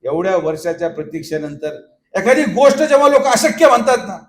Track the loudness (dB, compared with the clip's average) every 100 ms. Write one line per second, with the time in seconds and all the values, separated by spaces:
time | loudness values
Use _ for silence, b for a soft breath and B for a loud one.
0 | -6 -4 -2 -2 -2 -6 -6 -4 -6 -6
1 | -10 -12 -8 -8 -8 -10 -10 -12 -20 _
2 | _ -4 2 2 2 2 2 4 2 4
3 | 4 4 2 0 0 4 4 4 2 -2
4 | -2 -14